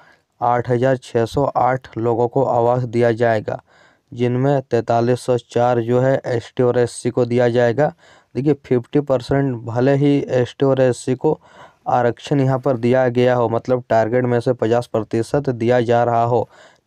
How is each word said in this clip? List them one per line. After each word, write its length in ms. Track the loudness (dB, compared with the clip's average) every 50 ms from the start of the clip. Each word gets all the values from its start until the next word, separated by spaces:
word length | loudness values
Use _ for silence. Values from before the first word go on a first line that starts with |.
| -20 _ _ _ _ _ _ -4
आठ 300 | -2 0 0 0 0 0
हज़ार 260 | 0 0 2 0 0 -2
छः 260 | -4 -4 -2 -2 -2
सौ 180 | 0 -2 -2 -2
आठ 500 | -2 0 0 0 0 0 -2 -6 -10 -8 -4
लोगों 300 | -2 -2 0 0 -2 0
को 160 | 0 0 0
आवास 380 | 0 0 0 2 2 0 0 -2
दिया 280 | -2 0 0 2 2
जाएगा, 480 | 2 2 0 0 0 -2 -4 -6 -10 -10 -12 _ _ _ _ _ _ _ _ -14
जिनमें 480 | -6 -2 -2 -2 0 0 0 0 0 -2
तैंतालीस 580 | -2 -2 -2 -2 0 0 0 0 2 0 0 -2
सौ 180 | 0 -2 -2 -2
चार 400 | -2 -4 -2 0 2 2 2 0
जो 180 | 0 0 0 2
है 200 | 2 2 0 0 -2
एसटी 360 | -4 -6 -6 -6 -6 -2 0
और 160 | 0 2 2 2
एससी 320 | 0 -2 -4 -6 -6 -4
को 140 | 0 0 0
दिया 220 | 0 2 2 2 2
जाएगा। 420 | 2 2 2 2 2 2 0 -2 -2 _ _ -20 -20 -20 _ _ -8
देखिए, 200 | -4 0 0 0
फिफ्टी 440 | -2 -2 -2 -2 -2 -2 0 -2 -2
परसेंट 520 | 0 0 -2 -2 -2 -2 -2 0 0 -2 -4 -6 -8
भले 300 | -6 -2 0 2 2 2
ही 200 | 2 2 2 2 0 -2 -2
एसटी 360 | -2 -2 -2 -2 -2 -2 0
और 140 | 0 2 2
एससी 340 | 2 0 0 -2 -4 -4 -4
को 220 | -2 -2 -2 -2 -4 _ -20 -20 -20 -20 -20 _ _ -6 -2
आरक्षण 520 | -2 0 0 0 -2 -4 -4 -2 0 0
यहाँ 180 | 2 0 0 0
पर 180 | 0 -2 -2 0
दिया 280 | 0 2 2 2 2 2
गया 240 | 2 2 2 2 2
हो, 140 | 2 0 0
मतलब 360 | -2 -2 -2 -2 -2 -2 0 0
टारगेट 360 | 0 2 2 2 0 0 0
में 140 | 0 0 0
से 120 | 0 -2 -2
पचास 320 | 0 0 0 0 0 -2 -2
प्रतिशत 600 | -4 -4 -4 -2 -4 -4 -4 -2 -2 -4 -2 -2
दिया 300 | -4 -2 0 0 2 2
जा 200 | 2 2 2 2 2
रहा 200 | 2 2 0 2
हो, 240 | 2 0 0 -2 -4 -10 -20 -20 -20 _ _ _